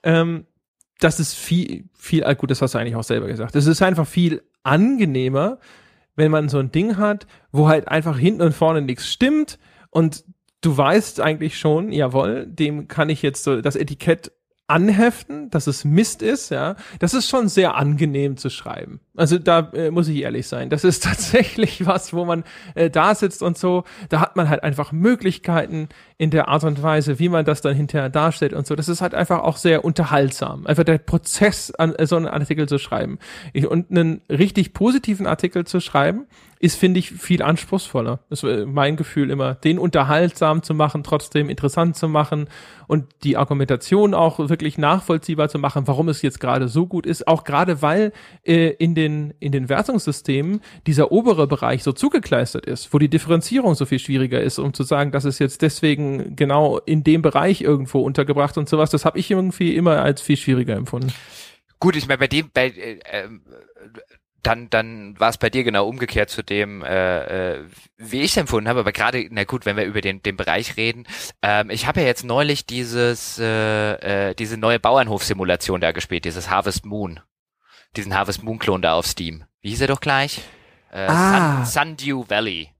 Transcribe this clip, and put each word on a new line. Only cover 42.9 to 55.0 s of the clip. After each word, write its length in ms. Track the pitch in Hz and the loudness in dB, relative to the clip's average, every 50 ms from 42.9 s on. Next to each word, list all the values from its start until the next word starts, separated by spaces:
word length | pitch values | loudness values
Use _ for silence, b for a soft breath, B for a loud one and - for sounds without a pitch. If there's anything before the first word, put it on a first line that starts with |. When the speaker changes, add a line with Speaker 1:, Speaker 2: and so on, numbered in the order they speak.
| 151 156 131 - _ _ - | 0 0 0 -4 _ _ -2
Speaker 1:
die 120 | 143 135 | 0 0
Argumentation 800 | - 120 - 147 139 139 127 135 117 - - 185 202 208 208 196 | 0 0 0 0 -2 0 0 -2 -4 0 0 2 4 4 4 4
auch 240 | 165 165 160 156 - | 4 2 2 2 0
wirklich 400 | 151 143 165 - 156 147 - - | -2 -2 -2 -2 -2 -6 -2 0
nachvollziehbar 680 | 151 147 170 190 - - 165 160 - - 160 151 151 151 | 2 2 2 2 2 0 -2 -2 0 -4 -2 0 -2 -2
zu 100 | - 147 | -2 -4
machen, 300 | 143 143 - 147 131 139 | -4 -2 -2 -2 0 0
warum 200 | 135 131 165 165 | 0 0 0 -2
es 140 | 147 - | -2 -2
jetzt 160 | - 139 - - | -2 -4 -4 -2
gerade 280 | - 127 127 131 131 123 | -2 -2 0 0 0 0
so 180 | 113 156 180 | 0 0 0
gut 180 | 180 - 170 - | 0 -4 -6 -4
ist, 220 | - 165 - - | -4 -6 -2 2
auch 160 | - 165 156 | 2 2 2
gerade 400 | - - 143 143 180 180 170 139 | 0 -2 0 0 2 2 0 0
weil, 300 | 151 147 160 202 214 208 208 B B B B B _ | 2 2 2 2 0 0 -2 B B B B B _
äh, 240 | - 165 165 165 160 | 2 4 4 4 2
in 260 | - _ 165 170 165 | 2 _ 0 2 2
den, 400 | 160 160 151 151 151 147 147 - _ | 2 0 0 0 -4 -6 -8 -10 _
in 100 | - 143 | -4 -2
den 180 | 139 139 127 123 | -2 -2 0 0
Wertungssystemen 920 | 139 - 214 - 262 202 - 156 143 - - - 135 135 147 175 202 214 B B B B B | 0 0 0 0 -2 -2 -2 -2 -6 -4 -2 -2 -2 0 0 -2 -4 -6 B B B B B
dieser 240 | 160 147 135 147 - | 0 2 2 4 4
obere 380 | - 208 226 247 196 160 147 135 | 4 4 4 4 4 4 2 2
Bereich 340 | 147 - 120 120 127 127 | 0 -2 0 -2 -2 0
so 80 | - 143 | -2 -4
zugekleistert 760 | 127 - - 294 - 285 - - 139 120 123 - - - - | -2 0 0 2 2 0 0 0 0 0 0 -2 -4 -8 -6
ist, 280 | - 123 - - - - | -6 -8 -8 -6 0 2
wo 40 | 147 | 4
die 80 | 151 143 | 4 4
Differenzierung 680 | 151 165 - 151 170 165 - - 233 269 247 196 156 | 2 0 2 2 0 0 0 0 -2 2 2 2 2
so 100 | - 139 | 2 0
viel 140 | - 139 127 | -2 -2 -4
schwieriger 420 | - - 135 131 131 123 123 123 | -2 -2 0 0 0 0 0 0
ist, 200 | 104 127 - - | -2 -2 -2 -2
um 120 | 139 143 | -4 -4
zu 120 | - - 135 | -4 -4 -2
sagen, 260 | - 160 143 | 0 0 0